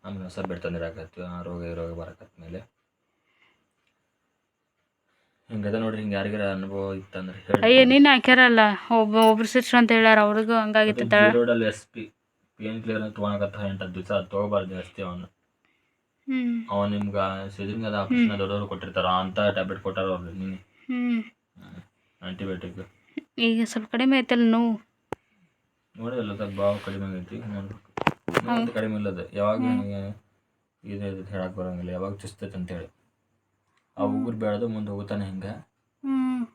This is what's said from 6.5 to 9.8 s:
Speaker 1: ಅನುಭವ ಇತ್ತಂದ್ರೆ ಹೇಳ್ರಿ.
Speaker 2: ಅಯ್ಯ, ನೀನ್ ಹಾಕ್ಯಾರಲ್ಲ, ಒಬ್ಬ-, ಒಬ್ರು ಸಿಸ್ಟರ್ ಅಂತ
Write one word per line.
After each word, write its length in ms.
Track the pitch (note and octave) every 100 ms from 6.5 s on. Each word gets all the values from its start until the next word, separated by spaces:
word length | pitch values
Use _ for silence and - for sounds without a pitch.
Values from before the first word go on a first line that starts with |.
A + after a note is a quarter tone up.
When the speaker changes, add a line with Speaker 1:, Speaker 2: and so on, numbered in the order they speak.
Speaker 1:
ಅನುಭವ 420 | G2 G2 G2 G2
ಇತ್ತಂದ್ರೆ 440 | F#2+ F#2+ F#2+ F#2 G#2
ಹೇಳ್ರಿ. 240 | - -
Speaker 2:
ಅಯ್ಯ, 220 | A3+ B3+
ನೀನ್ 220 | B3+ C4+ C#4+
ಹಾಕ್ಯಾರಲ್ಲ, 540 | C4 B3+ B3+ B3+ A3+ G#3+ G3 - A#3
ಒಬ್ಬ-, 260 | G#3+ G#3+ A3
ಒಬ್ರು 200 | A3 A3+
ಸಿಸ್ಟರ್ 320 | B3+ B3
ಅಂತ 140 | B3